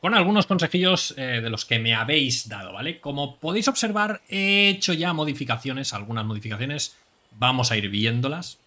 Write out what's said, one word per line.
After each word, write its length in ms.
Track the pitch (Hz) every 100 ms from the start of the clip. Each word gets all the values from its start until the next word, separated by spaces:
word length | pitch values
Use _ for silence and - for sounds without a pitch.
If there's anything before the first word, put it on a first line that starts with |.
con 140 | 175 220
algunos 320 | 180 208 -
consejillos, 640 | 190 165 - 185 180 - -
eh, 220 | 127 120
de 120 | 113
los 140 | 110 -
que 120 | 117
me 160 | 113
habéis 560 | 113 113 151 135 120 110
dado, 240 | 104 95
¿vale? 260 | 92 139 170
Como 380 | 143 143 143 -
podéis 300 | 156 196 277
observar, 520 | 262 226 208 240 202 _
he 420 | 196 196 202 202
hecho 240 | 196 -
ya 200 | 165 175
modificaciones, 800 | 160 151 131 139 117 135 131 135
algunas 320 | 104 104 113 107
modificaciones. 720 | 107 113 104 131 147 - - _ _ _
Vamos 380 | 107 127 131 123
a 60 | 110
ir 120 | 101
viéndolas. 680 | 104 113 120 131 156 175 -